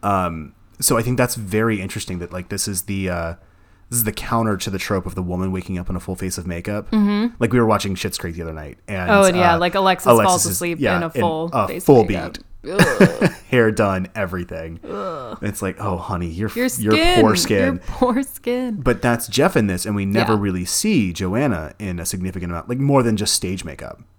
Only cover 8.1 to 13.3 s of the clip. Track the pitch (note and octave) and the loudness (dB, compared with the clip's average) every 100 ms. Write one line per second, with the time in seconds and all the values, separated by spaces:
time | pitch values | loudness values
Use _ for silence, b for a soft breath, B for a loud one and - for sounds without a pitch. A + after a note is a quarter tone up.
8.1 | - F2+ E2 E2 D#2+ D2 B1+ - F#2+ F2+ | -6 -8 -8 -8 -10 -12 -16 -8 -6 2
9.1 | G3+ G3 F3 F3 E3+ F3 F#3+ F#3+ F#3 - | 6 6 6 4 4 2 2 2 2 6
10.1 | A#2+ G2+ F2+ - F#2 F3 E3+ A#2+ F3 E3 | 6 6 4 2 -2 -4 0 0 0 -2
11.1 | D3+ E3+ D#3+ E3 C3+ G2+ - - C3+ G2 | 0 0 0 -2 -2 -2 -2 6 6 6
12.1 | - D2 - - - - F#3+ F#3+ - G3+ | 0 -4 -12 -18 -18 -10 2 2 6 4
13.1 | - F#3+ | 6 0